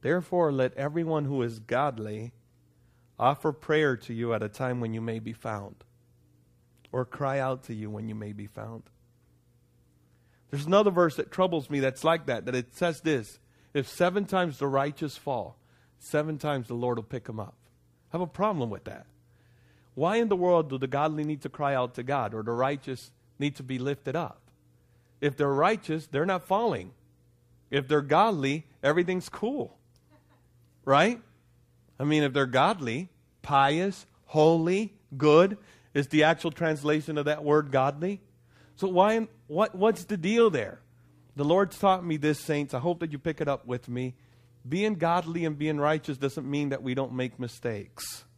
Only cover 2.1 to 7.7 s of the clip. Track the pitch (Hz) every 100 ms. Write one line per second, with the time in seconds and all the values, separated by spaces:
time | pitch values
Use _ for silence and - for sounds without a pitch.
2.1 | 107 117 _ _ _ _ _ _ _ _
3.1 | _ 120 143 160 143 - 156 151 123 -
4.1 | 113 117 113 107 - 131 123 117 110 113
5.1 | 113 110 113 113 107 101 - - _ _
6.1 | _ _ _ _ _ _ _ _ - 123
7.1 | - 139 139 131 127 -